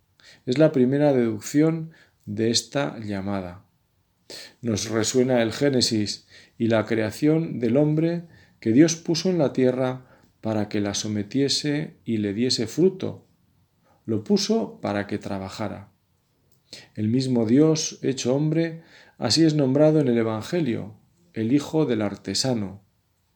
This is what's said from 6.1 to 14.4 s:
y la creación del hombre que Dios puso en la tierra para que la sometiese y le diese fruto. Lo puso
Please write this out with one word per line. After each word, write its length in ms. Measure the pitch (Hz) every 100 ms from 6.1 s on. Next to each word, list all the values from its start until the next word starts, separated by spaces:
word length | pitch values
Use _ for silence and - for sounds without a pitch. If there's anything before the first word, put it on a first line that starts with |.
| - _ - - -
y 120 | 110
la 180 | 113 107
creación 720 | 110 107 - 147 160 165 117
del 180 | 117 135
hombre 480 | 151 156 165 170 - - _ -
que 120 | 113
Dios 240 | 120 165 -
puso 320 | - 160 190
en 80 | 175
la 140 | 127
tierra 540 | - 127 127 127 131 - _ _ _
para 280 | 110 107 101
que 120 | 107
la 140 | 101
sometiese 1000 | 101 107 107 101 131 139 - 151 147 156 -
y 140 | - 110
le 140 | 104
diese 340 | 101 123 123 107
fruto. 600 | 151 190 185 107 104 _ _ _ _ _ _ _ _
Lo 180 | - 107
puso 580 | - 202